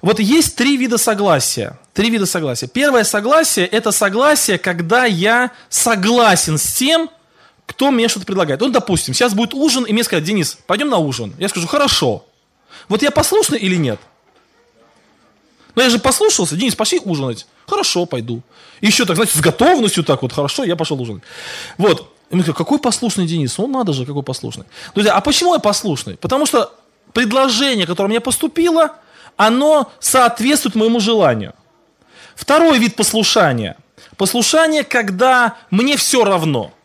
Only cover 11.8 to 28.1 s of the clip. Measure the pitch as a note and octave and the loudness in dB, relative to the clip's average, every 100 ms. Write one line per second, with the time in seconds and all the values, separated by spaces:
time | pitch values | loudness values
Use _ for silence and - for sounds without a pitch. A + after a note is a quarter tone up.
11.8 | C#4+ - C#3 G#2 _ _ _ _ _ - | 0 2 0 -2 _ _ _ _ _ -20
12.8 | - G3 C#4+ C#4+ D4+ G4+ - A#3 G3+ F3+ | -4 0 0 0 2 2 0 0 0 0
13.8 | C#3+ G#2 - _ _ _ _ _ _ _ | -2 -4 -10 _ _ _ _ _ _ _
14.8 | A3+ _ _ _ _ _ _ _ _ - | _ _ _ _ _ _ _ _ _ 0
15.8 | B3+ A#3 C4 B3+ G#4+ - F3 D3+ B3 - | 2 2 0 2 2 2 -2 -2 -2 -2
16.8 | G#3+ F4+ G3 D#3 C3+ A2+ - _ - G4+ | -2 -2 -2 -4 -4 -6 -12 _ -6 -4
17.8 | F4+ F3+ F3 B2+ A#2 A#2 - _ - - | -2 -2 -2 -4 -6 -8 -10 _ -20 -2
18.8 | G#3 - G#3+ F3 A3 - E3 - C#4+ F4 | 0 2 0 0 0 2 0 4 4 4
19.8 | A3 - D#3 C3+ B2+ - C#3+ - A#3+ E3+ | 2 0 0 -2 -2 -4 -4 -2 -4 -4
20.8 | D#3+ C#3+ A#2 G2+ - - - - - - | -4 -6 -8 -12 -16 -18 -16 -16 -16 0
21.8 | G3+ F3 - _ _ F3 E3+ D3 E3 C#4+ | 2 2 -4 _ _ -2 0 -2 0 0
22.8 | B3 - A#3 - E3+ E3 C3+ - A#3+ C4 | 0 -2 -4 -2 -2 -2 -4 -4 -4 -2
23.8 | G#3+ C#3 B2+ C#3+ C#3 C3 - - - - | -2 -2 -4 -6 -6 -8 -10 -14 -18 -20
24.8 | - - G#3 F#3+ B3 C#4+ F4+ E4+ G#3 G3+ | -8 0 2 2 2 0 2 2 0 -2
25.8 | G#3 C#3+ - F#2 - C4+ D4 B3+ - - | -4 -6 -8 -10 -4 -2 0 0 -2 -8
26.8 | _ _ _ - A#3+ C4 C4 A3 C#4 A#3 | _ _ _ -2 0 2 0 0 0 0
27.8 | E3+ F3 G3 | -2 -2 -2